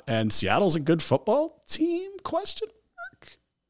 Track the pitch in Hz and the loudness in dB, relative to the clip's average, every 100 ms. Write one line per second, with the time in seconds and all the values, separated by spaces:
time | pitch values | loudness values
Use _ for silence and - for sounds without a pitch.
0 | - 113 107 - 95 120 196 160 139 165 | -4 -2 2 2 2 2 2 2 2 0
1 | - 139 - 262 320 - - - 330 339 | 2 0 2 0 0 -6 -6 -2 0 -2
2 | 392 392 - 330 403 - 440 _ _ - | -6 -12 -6 -4 -4 -8 -10 _ _ -18
3 | 698 _ - - _ _ | -18 _ -20 -20 _ _